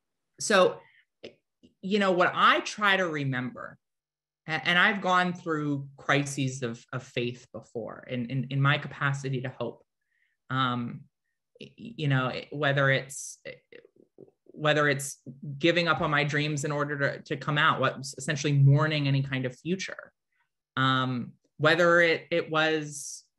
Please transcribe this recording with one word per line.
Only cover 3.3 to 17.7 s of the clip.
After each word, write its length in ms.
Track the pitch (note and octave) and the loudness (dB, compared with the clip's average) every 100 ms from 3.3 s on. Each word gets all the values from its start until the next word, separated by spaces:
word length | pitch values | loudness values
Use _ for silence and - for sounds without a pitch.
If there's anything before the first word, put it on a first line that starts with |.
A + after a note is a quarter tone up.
| B2+ B2+ - - - _ _ _ _ _ _ - | -2 -6 -10 -16 -18 _ _ _ _ _ _ -8
a-, 200 | D#3 D#3+ | -4 0
and 80 | F3 | 4
I've 240 | G3 G#3 | 4 2
gone 320 | F#3 F3+ F3+ | 2 2 2
through 540 | F3 E3+ D#3 D3+ C#3+ C#3 - | -2 -4 -2 -2 -4 -6 -14
crises 680 | - C#3+ C#3+ - C3+ C3 | 0 0 0 -2 -4 -2
of, 200 | A#2+ A#2 - | -6 -8 -10
of 120 | B2+ | -10
faith 420 | - - A#2+ B2 - | -6 -4 -4 -6 -14
before 520 | - - A#2+ G#2+ - - | -18 -12 -10 -10 -12 -10
in, 160 | B2+ A#2 | -8 -4
in, 200 | C#3 A#2 | -6 -4
in 100 | C#3 | 0
my 160 | C#3 D3 | 2 2
capacity 640 | - - C#3+ C#3 C3+ C3 | -4 -4 -4 -4 -4 -6
to 80 | B2+ - | -6 -8
hope. 280 | A#2+ - _ _ _ _ _ _ _ | -10 -10 _ _ _ _ _ _ _
Um, 520 | C3 C3 B2 A#2+ - - _ _ _ _ _ | -2 0 -2 -6 -10 -18 _ _ _ _ _
y-, 100 | C#2+ _ | -20 _
you 320 | - A#3 D3+ | -16 -4 0
know, 240 | C3 B2+ - - | 0 0 -4 -10
whether 400 | C#3+ D3 C#3 C3+ | -2 0 2 2
it's, 480 | C3+ - - - - - - _ - _ _ _ - - _ _ | 2 -2 -14 -14 -16 -18 -18 _ -20 _ _ _ -20 -20 _ _
whether 380 | - D3+ D3+ D3 | -2 2 4 4
it's 300 | C#3 - - - - D3+ C#3 | 2 -4 -12 -16 -14 -12 0
giving 260 | E3 E3+ E3+ | 2 2 2
up 140 | D#3 | 0
on 100 | D#3+ | 2
my 140 | D3 | 2
dreams 400 | D3 D3 D3+ D3+ | 2 0 -2 -2
in 80 | D3+ | -2
order 260 | D3 C#3+ C#3+ | -2 -2 0
to, 240 | C#3 - | -2 -2
to 140 | - D3 | -8 -6
come 200 | D3 D3 | -2 2
out, 220 | D#3 | 2